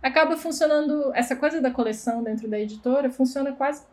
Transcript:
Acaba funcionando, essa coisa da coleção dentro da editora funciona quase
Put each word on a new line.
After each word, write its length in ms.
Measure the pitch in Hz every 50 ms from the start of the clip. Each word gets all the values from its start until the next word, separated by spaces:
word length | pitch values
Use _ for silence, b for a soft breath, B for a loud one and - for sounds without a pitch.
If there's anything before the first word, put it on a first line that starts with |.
| b
Acaba 340 | 262 254 311 311 302 330
funcionando, 760 | 320 - 330 302 - 320 302 302 294 302 294 302 302 285 262 -
essa 200 | - 247 - 254
coisa 240 | 262 294 302 311 320
da 120 | 262 254
coleção 500 | 247 - 233 220 214 214 - 240 226 233
dentro 260 | 233 226 220 220 220
da 120 | 220 214 214
editora 500 | 214 208 214 - - 247 254 285 277 254
funciona 440 | 254 - 262 254 - 277 269 277 269
quase 300 | - 269 285 294 - - _